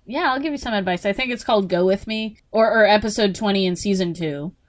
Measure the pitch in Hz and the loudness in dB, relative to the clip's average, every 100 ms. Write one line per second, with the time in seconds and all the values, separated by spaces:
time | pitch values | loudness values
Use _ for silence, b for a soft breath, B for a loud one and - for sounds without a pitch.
0 | - 277 320 262 311 285 247 208 185 175 | -10 -4 -2 -2 -4 -6 -4 -2 -2 -2
1 | 202 202 254 240 - 214 185 247 185 196 | -2 -2 -4 -4 0 0 2 2 2 0
2 | - 220 220 - _ 220 220 226 202 208 | -4 -6 -6 -10 _ 2 4 6 6 4
3 | 220 226 208 175 208 196 185 175 208 190 | 2 0 0 0 -2 0 0 -2 -2 0
4 | 175 165 160 143 160 - | -2 -4 -6 -6 -8 -12